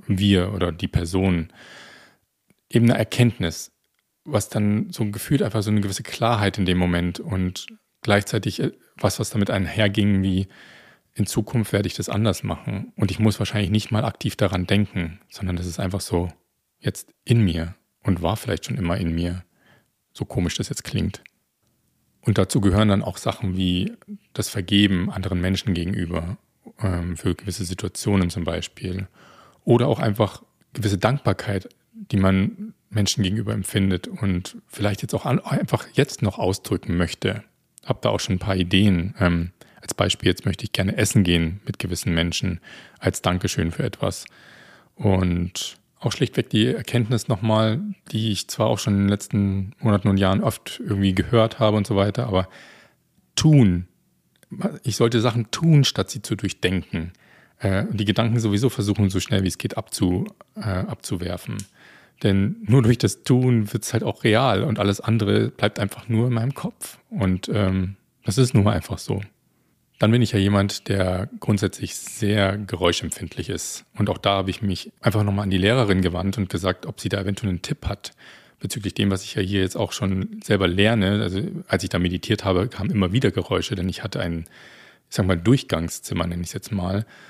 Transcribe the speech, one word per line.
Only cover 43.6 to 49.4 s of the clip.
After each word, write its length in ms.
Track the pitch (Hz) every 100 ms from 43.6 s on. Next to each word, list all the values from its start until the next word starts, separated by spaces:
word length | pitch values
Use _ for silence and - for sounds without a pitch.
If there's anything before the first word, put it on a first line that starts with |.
| 82
für 120 | -
etwas. 400 | 135 - 101 - - - - - - - _ -
Und 800 | 107 92 92 87 87 - - - _ _
auch 140 | -
schlichtweg 360 | - - - -
die 180 | 110 117
Erkenntnis 600 | 226 - 120 110 120 -
nochmal, 540 | 104 110 110 110 117 208 190 -
die 200 | 110 113
ich 160 | 98 -
zwar 200 | - 110
auch 120 | 113
schon 140 | -
in 60 | 98
den 80 | 101
letzten 640 | 104 - 104